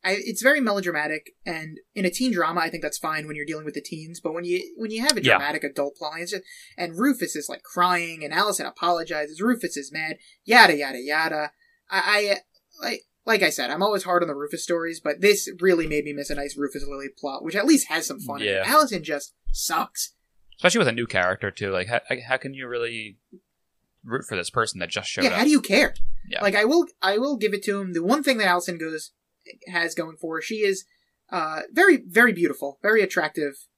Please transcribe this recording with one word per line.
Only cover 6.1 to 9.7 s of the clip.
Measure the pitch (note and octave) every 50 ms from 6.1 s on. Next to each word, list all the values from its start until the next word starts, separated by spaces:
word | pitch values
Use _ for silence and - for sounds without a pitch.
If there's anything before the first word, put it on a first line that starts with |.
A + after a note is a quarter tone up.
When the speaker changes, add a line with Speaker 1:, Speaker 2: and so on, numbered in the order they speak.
| D#3
Speaker 1:
line, | E3 F3
it's | F3+
just, | G3+ F#3 F#3 - - - - - -
and | - F3 E3+ E3 E3+
Rufus | A#3+ C#4+ C4 - F3+ - -
is, | D3+ C#3
like, | - - - _
crying, | - - F3+ F3+ F3+ F3+ F3 E3+ E3 E3 D#3+ D#3
and | D3 D#3
Allison | E3+ G#3 G#3 F#3+ - -
apologizes, | - - - - E3+ F3 E3+ E3 D#3+ E3 D3+ D3+ D3+ D#3 D#3
Rufus | G3 A#3+ B3+ A#3 - E3+